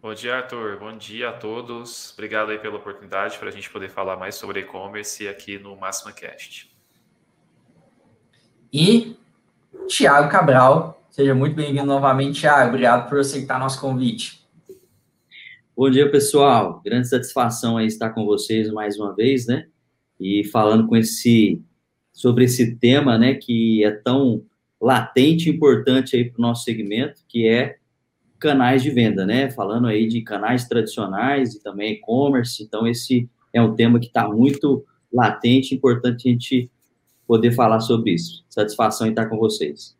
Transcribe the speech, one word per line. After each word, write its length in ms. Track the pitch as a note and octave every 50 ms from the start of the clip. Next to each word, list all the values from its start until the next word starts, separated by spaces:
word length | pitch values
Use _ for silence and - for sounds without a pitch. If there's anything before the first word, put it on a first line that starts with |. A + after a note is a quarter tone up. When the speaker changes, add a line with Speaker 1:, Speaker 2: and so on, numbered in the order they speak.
| -
Speaker 1:
Bom 100 | A2 G#2+
dia, 260 | G#2+ A#2+ A#2+ B2 B2+
Arthur. 380 | B2 B2 B2+ A#2+ A2+ G#2+ G2+ G2
Bom 180 | G2+ G#2+ A2 A2
dia 300 | - G#2 G#2+ A2+ B2 A#2+
a 40 | A2+
todos. 800 | A#2 - G#2+ A2 A#2 B2 A#2+ A#2+ A#2 A#2+ A#2+ - - - - -
Obrigado 360 | _ G#2+ G#2+ G#2+ A2 G#2+ G#2+
aí 80 | G#2+ G#2
pela 200 | - A2 G#2 G2+
oportunidade 600 | - G#2 G2 - G2+ F#2+ F#2+ G2 G2+ G#2+ - -
pra 100 | - G2+ G2
gente 180 | G2 F#2+ -
poder 180 | - G#2 F#2+ F#2+
falar 280 | - - G2 F#2+ F#2
mais 180 | F#2 F#2 G2 G#2
sobre 240 | - - G2 G2 G2
e-commerce 720 | F#2+ F#2 - F#2+ F#2+ G2+ G#2 G#2+ G#2 G2+ - - G#2+ G2+
aqui 280 | G2 - - - G2+
no 200 | G2 G2 G2+ G2
Máxima 340 | G2 F#2+ F#2+ G2 - - G#2
Cast. 580 | G#2 - - - D#2 - - - - - - _ _ _ _ _ _ _ _ _ _ _ _ _ _ _ _ _ _ _ _ _ _ _ _ _ _ _ _ _ _ _ _ _ _ _ _ _ _ _ _ _ -
Speaker 2:
E 440 | C#3+ D#3+ G3 A3+ A#3 A#3 - - _ _ _ _ _ _ _ _ _ _ _ _ - F#4+
Thiago 420 | F#4+ - - C#4 E3 C#3+ C#3+ A3+ -
Cabral. 760 | - F#3+ F3 D3 C3 C3 B2+ C3 C#3+ E3 E3 - - _ _ _
Seja 240 | _ - C#3 C#3 C3
muito 220 | C3 C3+ D3+ D3+
bem-vindo 320 | D#3 D3+ C#3+ C#3 C#3+ C#3+
novamente, 540 | C#3+ C#3 C#3 C3+ C3+ C3 C3 C#3 C#3 C#3+ -
Thiago. 300 | - D3+ D3 C#3+ C3 A#2+
Obrigado 380 | A#2 B2 A#2+ A#2+ A#2+ B2 C3 -
por 120 | C#3+ C#3
aceitar 400 | C#3 C3+ - C3+ A#2+ - C3 B2+
nosso 200 | C3 C3 C3 -
convite. 640 | - C3+ C3 B2 C3 A#2+ A2 A2 - - - _ _ _ _ _ _ _ - _ _ _ _ _ _ _ _ _ _ _ _ - - - - _ _ _ _
Speaker 3:
Bom 120 | - C3 C#3
dia, 220 | B2+ C3+ D3 C#3+
pessoal. 720 | C#3+ C#3+ C3+ - - D3 C#3 C#3+ B2+ A#2 G#2 F2+ E2+ - _
Grande 240 | G2+ A2 B2 B2 B2
satisfação 680 | - B2+ B2 - - C3+ B2 A#2 A#2 - - A#2 A2+
aí 100 | A2+ A2+
estar 240 | A2 G#2+ - A#2 A2+
com 160 | A2+ A2+ G#2+
vocês 420 | G#2 G#2 G2 - - A2 A2 G#2+ G#2+ G#2+
mais 260 | G#2 G#2+ G#2 G2+ G#2
uma 160 | G#2+ G2+ F#2+
vez, 320 | G2 A2 C3 C#3 B2+ A#2+
né? 220 | A#2+ B2 D3+ D#3+ _ _ _ _ _ _ _ _ _ _ _
E 240 | F#2 F#2+ G2+ G#2 G#2
falando 460 | - - A#2+ G#2+ G#2+ A2 A2+ A2 A2
com 80 | A#2
esse, 680 | A2+ A2 A2 - - - A#2+ A#2 A2+ G#2+ F#2+ F2 E2+ - _ _ _ _ _ _ _ _ _ _
sobre 320 | _ - B2 A#2+ B2 B2+
esse 320 | A#2+ B2 B2 B2 A2+ -
tema, 400 | - - A#2 C3 C#3+ C#3+ C3+ A#2
né, 180 | A2 A2+ B2+ C3+
que 480 | C3+ - - A#2+ A2+ A2+ A2+ A2+ G#2+ G#2+
é 100 | G#2+ G#2
tão 500 | - _ B2+ B2 C3+ C#3 B2+ A2 F#2+ - _ _ _ _ _ _ _
latente 680 | - B2 C3 A#2 A#2+ - - C3 C3 D3+ D#3+ E3 E3+ E3+
e 40 | D3
importante 640 | - D3+ C#3+ B2 A2 - C3+ B2+ C3 B2+ - -
aí 120 | A#2+ A#2+ A#2+
pro 140 | - - A#2+
nosso 220 | A#2 A#2 A#2+ -
segmento, 580 | - A2+ A2 G#2+ G2 G#2 A2+ C3+ D3+ - _ _
que 220 | _ - A#2 A2+ A2
é 280 | A2+ A#2+ C3 C#3+ - _ _ _ _ _ _ _ _ _ _ _ _ _
canais 440 | - D3+ C#3+ C3+ B2+ B2 C3+ C3+ A#2+
de 80 | D3+
venda, 340 | C3+ A#2+ A#2 A2 F#2+ F#2+ F#2+
né? 240 | G2 A2 B2+ C#3 C3
Falando 380 | B2+ - G2+ F#2+ G#2+ A#2+ B2
aí 200 | A#2 G#2+ G#2+ A2+
de 140 | A2 A2+ A#2
canais 460 | A2 - G#2+ G2 G2+ A2 B2 B2 B2 -
tradicionais 840 | A2+ A#2 G#2 - - - G#2+ F#2+ F#2+ G2 A2+ C3 C#3+ C#3+ C3 A2+ -
e 80 | - _
também 300 | G#2 F#2+ G2 G#2 A2 G#2+
e-commerce. 720 | G#2+ - - A2+ B2+ C#3+ C#3+ C#3 B2+ A#2 A#2+ - - G#2+
Então, 240 | - - G#2+ A2+
esse 440 | A#2 A#2 A#2 - - C3 B2 A#2+ - _ _ _ _ _
é 80 | A#2 A#2
um 120 | G#2+ A2
tema 240 | A2+ A#2 A#2 A#2+ A#2
que 140 | A#2 - _
tá 160 | A#2+ G#2+ G#2+
muito 560 | G#2 A2 B2 C#3+ C#3 - - C#3+ C3+ - - _ _ _ _ _
latente, 640 | - B2 A#2+ G#2 - - - A#2+ B2 C3+ C3 - C3+
importante 540 | B2+ - C3 A#2+ A#2+ - B2 B2 B2 - B2+
a 40 | A#2+
gente 380 | A#2+ A#2+ - C3+ B2+ B2 B2 _ _ _ _ _ _ _ _ _ _ _
poder 260 | _ A#2 A2 A2+ A#2+ A#2
falar 280 | B2+ A#2+ A2 A2 A2
sobre 320 | A2 - A#2+ A2 A2+ G#2 F2
isso. 320 | - - - - - _ _
Satisfação 560 | - - G#2+ G#2+ - - A#2 G#2+ - - A#2
em 40 | A2+
estar 160 | A2 A2+ A2+
com 120 | A2 A2+ G#2+
vocês. 580 | A2+ G#2+ - - - D2 D2 - - - _ _